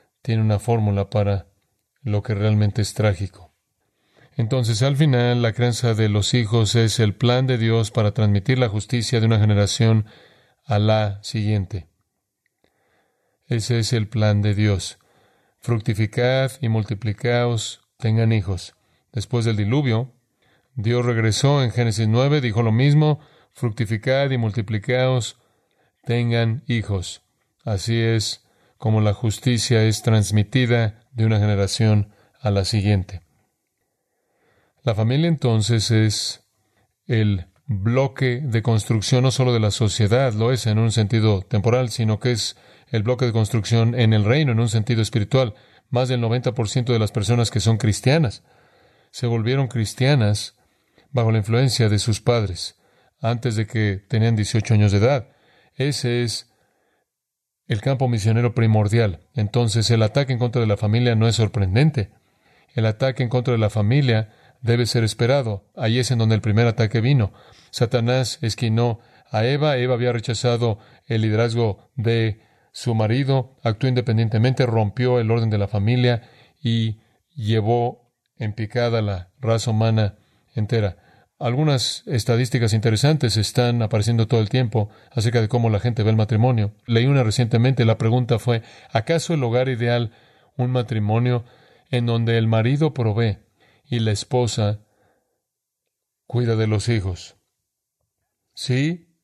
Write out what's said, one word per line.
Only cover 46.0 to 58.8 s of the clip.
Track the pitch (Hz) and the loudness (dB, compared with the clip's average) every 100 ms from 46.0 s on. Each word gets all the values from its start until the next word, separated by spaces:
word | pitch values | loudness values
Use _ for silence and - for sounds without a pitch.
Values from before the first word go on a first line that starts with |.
| 127 | -2
del | 123 | -2
noventa | 117 123 123 | -2 -2 -2
por | 117 107 | -2 -2
ciento | 127 120 | -2 0
de | 117 | 0
las | 107 | 0
personas | - 101 120 113 | -2 0 0 0
que | 107 | 0
son | 95 110 | 0 2
cristianas | 110 101 - 156 131 - _ _ _ _ _ _ _ | 0 0 2 2 0 -4 _ _ _ _ _ _ _
se | - 123 | -6 -2
volvieron | 117 110 135 127 | -2 0 0 -2
cristianas | 120 107 - 127 147 107 104 - - _ _ _ _ _ | -2 -4 0 2 4 2 0 -4 -16 _ _ _ _ _
bajo | 127 113 | -2 0
la | 110 | 0
influencia | 104 117 131 113 110 | 0 2 2 2 2
de | 104 | 2
sus | - 104 | 0 -2
padres, | - 120 101 90 - - _ _ _ _ | 0 0 -2 -6 -12 -16 _ _ _ _
antes | 113 120 123 110 | -4 -4 -2 -4
de | 107 | -4
que | 113 107 95 - | -2 -2 -2 -4
tenían | 113 113 107 | 0 2 2
dieciocho | 101 113 - | 0 -2 2
años | 107 104 | 4 4
de | 101 | 4
edad. | 113 143 - _ _ _ _ - | 2 0 -4 _ _ _ _ -6
Ese | 139 139 123 120 | -4 -2 -2 -2
es | 120 - - _ _ _ _ _ _ _ _ _ _ _ - | -2 -6 -12 _ _ _ _ _ _ _ _ _ _ _ -6
el | 104 | -4
campo | 135 131 131 | -2 -2 0
misionero | 113 104 113 120 117 | 0 2 2 0 2
primordial. | 113 107 | 2 4